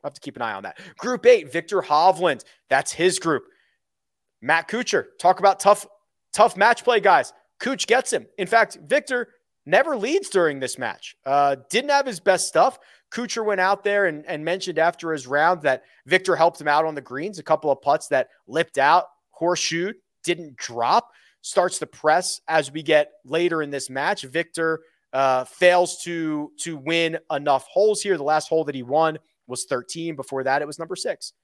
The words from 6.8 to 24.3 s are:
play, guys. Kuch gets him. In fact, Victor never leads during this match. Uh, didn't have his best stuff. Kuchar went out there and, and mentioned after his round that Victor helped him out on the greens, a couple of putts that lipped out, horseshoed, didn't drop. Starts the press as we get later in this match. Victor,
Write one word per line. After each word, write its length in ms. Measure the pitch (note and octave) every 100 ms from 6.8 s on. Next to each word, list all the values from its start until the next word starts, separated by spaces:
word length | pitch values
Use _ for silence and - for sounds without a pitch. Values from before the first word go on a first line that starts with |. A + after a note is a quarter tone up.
play, 160 | - A3+
guys. 320 | F#3+ D#3+ B2 _ _ _
Kuch 260 | B3 B3+ -
gets 280 | B3 -
him. 120 | - - -
In 100 | F3+
fact, 320 | A3+ G#3+ -
Victor 460 | D3+ C#4 D4 B3+ A3+ _ _ _ -
never 300 | F#3 B3+ F3+
leads 340 | A3 F#4 G4
during 300 | F#3+ E3 C#3
this 200 | B2+ -
match. 360 | A#2 F2 - _ C3+
Uh, 320 | C#3+ C#3+ C3+ _
didn't 220 | G#3+ C#4+
have 160 | C#4 C4+
his 120 | F#3
best 280 | - F3+ -
stuff. 320 | D#3+ A3+ - _ _ _
Kuchar 340 | - A#3+ A3+ G#3+
went 140 | G3
out 240 | F#3 G3+
there 220 | G3+ G3+ F#3+
and, 200 | D3+ D3+
and 180 | D#3
mentioned 360 | D#3 F#3 F3+ D#3
after 320 | E3+ E3+ E3
his 160 | D#3 B2
round 340 | C#3+ D#3+ F3+
that 200 | D3 C3 _ _ -
Victor 300 | F#3 F#3 D#3
helped 240 | E3 -
him 60 | D3
out 180 | D3 D#3+
on 100 | D3
the 60 |
greens, 380 | B2+ B2+ F#3 F#3
a 40 |
couple 260 | - D#3 D3
of 120 | C3+
putts 260 | C#3+ D#3 -
that 220 | C3+ B2 _ -
lipped 300 | C#3+ D#3+ C#3
out, 300 | C#3 F3 - _ _
horseshoed, 680 | - E3+ F3 - E3 F#3 A3+ _ _
didn't 320 | - E3+ D#3 B2+
drop. 560 | - A#2 A#2 G#3+ - _ _ _
Starts 360 | - G3+ F3+ -
the 80 | -
press 540 | - D#3 E3 F#3 - -
as 240 | D#3+ C#3
we 100 | D3+
get 300 | D3+ D3+ D3+ _ B2+
later 360 | D#3 F3 E3
in 80 | D3
this 200 | C#3+ -
match. 340 | C3 D#3 G3+
Victor, 580 | C3